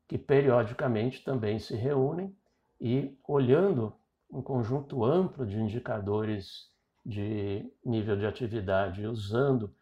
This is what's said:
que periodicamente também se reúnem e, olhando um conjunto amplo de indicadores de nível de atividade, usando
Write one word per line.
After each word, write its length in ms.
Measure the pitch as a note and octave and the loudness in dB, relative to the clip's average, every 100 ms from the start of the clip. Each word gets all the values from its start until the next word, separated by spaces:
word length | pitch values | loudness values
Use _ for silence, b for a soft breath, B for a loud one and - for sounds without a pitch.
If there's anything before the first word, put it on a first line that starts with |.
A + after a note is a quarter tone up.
| - | -8
que 100 | - | -6
periodicamente 1080 | - C#3 C#3 B2 A2 B2+ C#3 A2 A#2+ - | 4 4 6 4 4 -2 0 0 0 -2
também 360 | - C3 G#2+ G#2+ | -4 -2 0 -2
se 160 | - G#2+ | -4 -4
reúnem 600 | B2+ C#3 C3+ E3 F#3+ - _ _ _ - | 0 2 0 -2 -8 -12 _ _ _ -6
e, 340 | A#2+ B2+ - - - | 0 0 0 -8 -2
olhando 640 | C#3+ C#3 D3 G3 C#3+ G#2+ - _ _ _ | 2 6 6 6 2 -2 -6 _ _ _
um 140 | C#3+ | -10
conjunto 640 | C3 C3 A2 C#3 C#3 C3 A2+ | -4 -2 -2 -4 -4 0 2
amplo 400 | F3 F#3+ C#3+ A2+ | 2 0 -2 -4
de 140 | G#2 | -2
indicadores 1080 | A2 A#2 - A2 G2+ G#2+ G#2+ G#2 F#2+ - - _ _ _ - | -2 -4 -4 -4 -2 -2 -2 -4 -8 -16 -20 _ _ _ -10
de 640 | G2+ G#2 G#2+ G2+ G2+ B3 _ - | -6 -4 -4 -4 -4 -8 _ -2
nível 320 | A2+ G#2+ G2+ | -2 0 0
de 80 | G#2 | 0
atividade, 800 | - A#2+ A2+ F#2 F#2+ G2 F#2 G#2 | -2 -4 -4 0 0 0 -4 -6
usando 640 | A#2 G2+ A#2 C#3 B2+ G#2 b | -6 -2 0 2 2 0 b